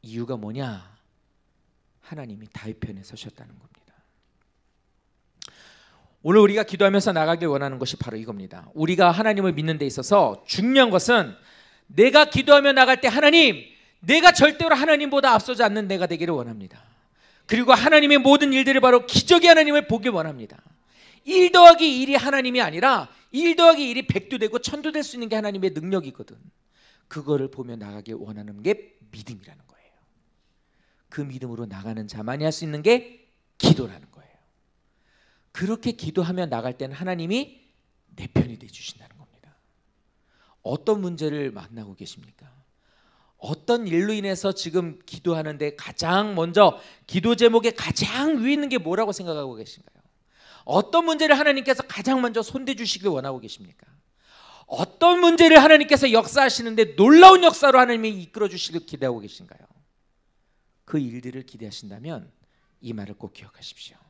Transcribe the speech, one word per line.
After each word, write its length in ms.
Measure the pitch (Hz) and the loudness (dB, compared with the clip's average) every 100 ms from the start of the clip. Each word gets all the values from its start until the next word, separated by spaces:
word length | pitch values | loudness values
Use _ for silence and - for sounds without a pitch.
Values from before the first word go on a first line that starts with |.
이유가 360 | 113 113 120 127 | -16 -14 -10 -12
뭐냐? 600 | 104 117 131 101 92 _ _ _ _ _ _ _ _ _ _ _ | -12 -12 -12 -14 -20 _ _ _ _ _ _ _ _ _ _ _
하나님이 460 | _ 156 127 104 110 | _ -20 -18 -20 -20
다윗 280 | - 110 110 | -18 -16 -14
편에 220 | 117 98 | -14 -16
서셨다는 560 | 98 117 110 _ - 64 | -20 -20 -20 _ -20 -20
겁니다. 180 | _ _ _ _ _ _ _ _ _ _ _ _ _ _ _ _ _ _ - _ _ _ _ _ _ _ | _ _ _ _ _ _ _ _ _ _ _ _ _ _ _ _ _ _ -20 _ _ _ _ _ _ _
오늘 200 | 151 202 | 2 4
우리가 220 | 202 208 | 4 2
기도하면서 480 | 214 190 196 196 196 | -6 0 0 0 -2
나가길 360 | 170 156 170 165 | -2 -2 -2 -4
원하는 300 | 139 139 131 | -4 -6 -10
것이 200 | 127 - | -12 -10
바로 200 | - 110 | -12 -14
이겁니다. 520 | 113 101 95 90 85 | -14 -16 -16 -20 -20
우리가 380 | - 156 180 180 | -8 -4 2 2
하나님을 420 | 170 220 202 190 | 2 -2 -2 -2
믿는 240 | 151 156 156 | -4 -6 -6
데 80 | 143 | -6
있어서 580 | - 127 202 143 101 - | -8 0 2 2 -4 -12
중요한 420 | - 220 269 247 | -6 -2 2 2
것은 460 | 185 - 233 151 95 _ _ _ _ _ | 2 0 0 -2 -10 _ _ _ _ _
내가 400 | 147 233 285 294 | 2 4 6 4
기도하며 480 | - 269 285 277 | 0 4 4 4
나갈 260 | 269 254 254 | 2 2 2
때 80 | 254 | 0
"하나님, 560 | 233 294 330 294 156 - _ _ _ | 2 4 4 2 0 -12 _ _ _
내가 320 | 170 302 349 | -2 4 4
절대로 440 | 339 294 302 330 277 | 6 2 2 -2 0
하나님보다 560 | 302 294 285 277 269 | 2 0 0 0 2
앞서지 280 | 233 - 240 | 2 0 -2
않는 240 | 226 208 202 | -2 -2 -6
내가 200 | 190 175 | -6 -6
되기를 260 | 165 170 | -6 -6
원합니다. 500 | 156 117 110 92 - _ _ _ _ _ _ _ | -6 -8 -14 -18 -20 _ _ _ _ _ _ _
그리고 280 | 220 247 | -4 4
하나님의 460 | 240 254 302 294 285 | 4 6 4 6 4
모든 340 | 262 285 285 | 4 4 2
일들을 280 | 262 262 269 | 0 0 2
바로 240 | 254 247 247 | 4 4 2
기적의 420 | - - 349 339 | -4 2 4 6
하나님을 400 | 320 302 294 294 | 6 6 0 -2
보길 240 | 226 226 | -6 -4
원합니다." 500 | 196 156 135 110 - _ _ _ _ _ _ 269 | -6 -8 -10 -20 -20 _ _ _ _ _ _ -4
일 260 | 370 359 | 2 4
더하기 500 | 359 349 339 320 254 | 10 10 10 4 -2
일이 140 | 269 277 | -2 -2
하나님이 460 | 240 277 254 247 | -2 -4 -4 -4
아니라 480 | 202 156 240 233 135 _ _ | -4 0 0 0 -4 _ _
일 240 | 254 339 339 | -4 -2 4
더하기 320 | 339 311 269 | 6 6 0
일이 200 | 240 - | -8 -6
백도 300 | - - 254 | -8 -8 -6
되고 200 | 214 233 | -6 -6
천도 320 | - 294 311 | -10 -10 -8
될 120 | 311 | -8
수 120 | 294 247 | -10 -12
있는 140 | 226 | -8
게 60 | 214 | -6
하나님의 360 | 214 196 185 | -6 -6 -6
능력이거든. 680 | 160 170 190 139 - 117 113 _ _ _ _ _ _ _ | -8 -6 -6 -8 -18 -20 -20 _ _ _ _ _ _ _
그거를 420 | 151 139 147 135 | -16 -6 -4 -6
보며 240 | 135 120 117 | -12 -16 -16
나가길 400 | 104 104 101 110 | -16 -18 -16 -16
원하는 480 | 107 104 104 101 | -16 -18 -18 -10
게 340 | 107 202 - _ _ | -6 -6 -8 _ _
믿음이라는 520 | 110 - 110 98 76 _ | -20 -20 -20 -20 _ _
거예요. 240 | _ _ _ _ _ _ _ _ _ _ _ _ _ _ | _ _ _ _ _ _ _ _ _ _ _ _ _ _
그 120 | - | -14
믿음으로 460 | 143 127 127 117 117 | -12 -12 -14 -14 -14
나가는 400 | 95 101 110 107 | -14 -14 -14 -14
자만이 360 | 110 110 139 | -14 -12 -6
할 80 | 156 | -6
수 140 | 156 165 | -6 -10
있는 160 | 151 | -4
게 460 | 151 247 240 _ _ _ _ _ | 0 0 -2 _ _ _ _ _
기도라는 500 | - 156 117 90 _ | 2 2 0 -14 _
거예요. 40 | _ _ _ _ _ _ _ _ _ _ _ _ _ _ | _ _ _ _ _ _ _ _ _ _ _ _ _ _
그렇게 420 | - 190 226 240 | -10 -8 -6 -8
기도하며 540 | 233 156 151 170 185 175 | -10 -8 -6 -6 -6 -6
나갈 300 | 120 123 123 | -8 -8 -10
때는 160 | 135 139 | -14 -12
하나님이 640 | 180 180 165 226 285 _ _ _ _ _ _ - | -10 -8 -6 -8 -8 _ _ _ _ _ _ -20
내 120 | 98 | -8
편이 320 | - 120 113 | -4 -4 -8
돼 80 | - | -20
주신다는 500 | - - - _ _ | -20 -20 -20 _ _
겁니다. 380 | _ _ _ _ _ _ _ _ _ _ _ _ _ _ | _ _ _ _ _ _ _ _ _ _ _ _ _ _
어떤 380 | - 143 - 214 | -10 -8 -4 -4
문제를 520 | 185 165 156 147 139 | -6 -8 -8 -8 -10
만나고 440 | 104 98 113 104 95 | -12 -20 -20 -20 -20
계십니까? 560 | - - - _ 143 _ _ _ _ _ _ _ _ _ | -20 -20 -20 _ _ _ _ _ _ _ _ _ _ _
어떤 500 | - 156 - 240 214 | -14 -12 -4 -4 -2
일로 240 | 165 202 | -4 -4
인해서 400 | 214 202 185 196 | -6 -8 -6 -6
지금 480 | 196 175 180 170 156 _ | -8 -6 -6 -6 -14 _
기도하는데 720 | 175 175 160 156 147 147 147 | -10 -6 -6 -8 -8 -10 -10
가장 580 | - - 165 185 214 190 | -20 -12 -4 -2 -2 -6
먼저 460 | 170 175 196 - - _ _ | -4 4 2 2 -20 _ _
기도 280 | 185 202 233 | -6 -4 0
제목에 340 | 233 226 226 | 2 2 -2
가장 720 | 226 - - 208 247 294 302 | -6 -10 -8 -6 -4 -4 -4
위에 80 | 233 | -4
있는 160 | 294 285 | -4 -4
게 100 | 247 | -6
뭐라고 360 | 160 190 226 | -6 -6 -6
생각하고 420 | 196 175 151 135 113 | -8 -10 -10 -12 -14
계신가요? 400 | 110 - _ _ _ _ _ _ _ _ - | -20 -20 _ _ _ _ _ _ _ _ -2
어떤 400 | 151 - 330 339 | -2 0 0 0
문제를 340 | 311 311 277 | -2 2 2
하나님께서 440 | 294 269 254 254 | 2 -2 -2 -4
가장 380 | - - 202 262 | -4 -8 -4 -2
먼저 200 | 247 226 | -4 -6
손대주시길 680 | 220 269 262 240 233 190 196 | -8 -10 -10 -8 -8 -6 -4
원하고 320 | 143 135 131 | -6 -8 -14
계십니까? 480 | 110 - 92 _ _ _ _ _ _ _ _ _ _ | -16 -20 -20 _ _ _ _ _ _ _ _ _ _
어떤 560 | - - _ 339 359 | -8 -8 _ 2 4
문제를 420 | 349 339 330 311 | 2 4 8 8
하나님께서 480 | 285 311 294 285 269 | 10 6 6 0 2
역사하시는데 840 | 220 220 277 269 - 233 220 220 147 | 0 0 0 0 -2 -6 -2 -2 4
놀라운 460 | 214 311 370 381 349 | 6 10 12 10 6
역사로 340 | - 285 254 | 2 2 4
하나님이 300 | 247 233 220 196 | 2 0 -6 -10
이끌어주시길 640 | 170 - 208 175 - 160 165 | -14 -8 -8 -6 -12 -12 -14
기대하고 320 | 143 131 120 | -10 -8 -8
계신가요? 460 | 101 - - - _ _ _ _ _ _ _ _ _ _ _ _ | -14 -20 -20 -20 _ _ _ _ _ _ _ _ _ _ _ _
그 160 | _ 156 | _ -8
일들을 440 | 127 120 123 127 | -8 -12 -16 -18
기대하신다면 840 | 127 107 110 - 104 101 139 147 87 _ _ _ _ _ | -20 -20 -20 -18 -20 -20 -16 -16 -18 _ _ _ _ _
이 100 | 120 | -16
말을 240 | 113 101 104 | -14 -16 -18
꼭 160 | 104 | -20
기억하십시오. 640 | _ 104 _ - - - _ | _ -20 _ -20 -20 -20 _